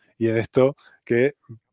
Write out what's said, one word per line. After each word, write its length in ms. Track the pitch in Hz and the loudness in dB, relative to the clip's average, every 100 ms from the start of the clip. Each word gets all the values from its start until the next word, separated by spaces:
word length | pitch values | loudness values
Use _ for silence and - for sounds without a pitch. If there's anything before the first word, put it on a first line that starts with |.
| _ - | _ -6
Y 100 | 113 | -2
en 80 | 113 | -2
esto 380 | 104 131 135 - - _ | -2 2 0 0 -16 _
que 300 | - 120 135 - - 113 _ | -4 0 -2 -4 -20 -20 _